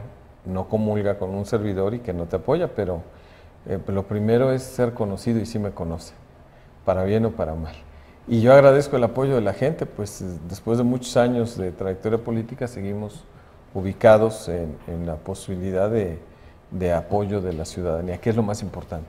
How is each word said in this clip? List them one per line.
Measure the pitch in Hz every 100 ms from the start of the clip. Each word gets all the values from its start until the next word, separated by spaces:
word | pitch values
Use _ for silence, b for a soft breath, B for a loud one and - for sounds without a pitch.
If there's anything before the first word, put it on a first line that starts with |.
| 113 - - - -
no | 92 92
comulga | 113 107 104 101 98
con | 92
un | 98
servidor | 101 117 104 95 95
y | 120
que | 120
no | 87 85
te | 92
apoya, | - 160 175 -
pero, | 95 87 - B B B B B -
eh, | 95 -
lo | 98
primero | 95 104 107 117 131
es | 131
ser | 131 - 120
conocido | 120 104 98 - 113
y | 104
sí | 113
me | 101
conoce, | - 82 82 - - - - b b b -
para | - 92
bien | 95 107
o | 113
para | - 82 80
mal. | 78 - - b b b -
Y | 117
yo | 113
agradezco | 135 139 135 - 131
el |
apoyo | 117 - 135
de | 135
la | 101
gente, | 95 131 165
pues, | - - 104 -
eh, | 95 87 82
después | 98 - 117
de |
muchos | 120 123 - 131
años | 120 123 113 -
de | 92
trayectoria | 82 95 92 110 113
política | 117 113 113 127 123
seguimos | 107 98 104 104 - - b b b -
ubicados | 95 95 95 117 107 113 - -
en, | 87 82 76 -
en | 85 85
la | 82
posibilidad | 85 98 - 92 92 92 101
de, | 110 95 82 - B B B -
de | 95 90
apoyo | 85 82 104 101 101
de | 92
la | 80
ciudadanía, | 85 - 87 82 90 90
que | -
es | 110
lo |
más | 104 107
importante. | 98 87 - 85